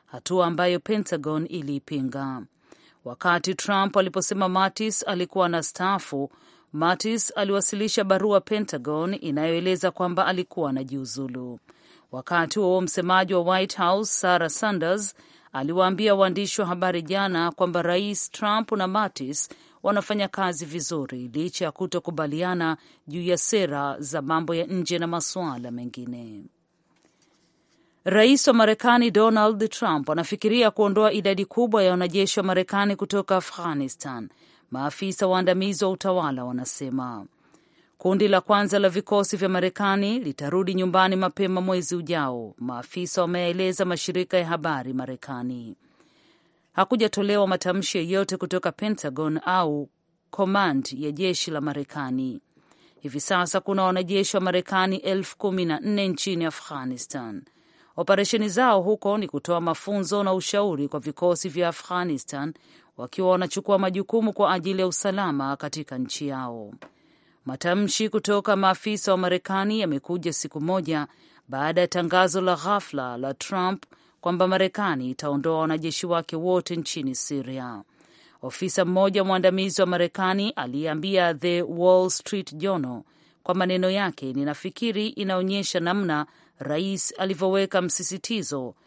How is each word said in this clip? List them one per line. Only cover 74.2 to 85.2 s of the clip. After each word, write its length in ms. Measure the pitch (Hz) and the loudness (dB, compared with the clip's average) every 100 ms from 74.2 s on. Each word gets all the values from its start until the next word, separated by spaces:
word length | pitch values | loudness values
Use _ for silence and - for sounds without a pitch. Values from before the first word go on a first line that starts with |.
kwamba 260 | 175 180 185 | -2 2 4
Marekani 640 | 190 190 - 202 147 127 | 4 2 0 -2 -2 -4
itaondoa 500 | 131 147 143 160 160 | -6 -2 -2 0 0
wanajeshi 460 | 160 160 160 151 180 | 0 -2 -2 -4 0
wake 300 | 170 160 160 | -2 -2 -4
wote 400 | 175 180 175 170 | 0 0 0 -4
nchini 400 | 151 - 135 127 | -6 -4 -4 -4
Syria. 680 | - 143 127 131 127 110 - _ _ _ _ _ | -4 -6 -6 -8 -10 -12 -16 _ _ _ _ _
Ofisa 440 | 127 - 185 - 175 | -12 -6 -2 0 2
mmoja 380 | 185 196 196 | 4 4 2
mwandamizi 580 | 190 190 185 185 190 165 | 2 4 4 4 0 0
wa 60 | 185 | 2
Marekani 640 | 175 175 - 185 190 202 | 2 0 0 0 0 -2
aliambia 840 | - 123 135 156 151 190 196 175 | -4 -6 -4 -4 -4 0 2 2
The 280 | 151 175 175 | 2 0 0
Wall 480 | 175 170 180 185 185 | -2 2 6 6 4
Street 460 | 180 - 202 185 151 | -2 -4 -6 -6 -6
Journal 460 | 190 185 131 120 - _ _ _ | -2 -2 -4 -8 -14 _ _ _
kwa 120 | - 180 | -2 0
maneno 340 | 180 185 185 | 2 2 2
yake, 440 | 190 196 - 135 | 2 -2 -4 -6
"Ninafikiri 760 | 131 143 147 196 - 233 208 214 | -2 -2 -4 -8 -4 -2 -2 -4
inaonyesha 720 | - | -4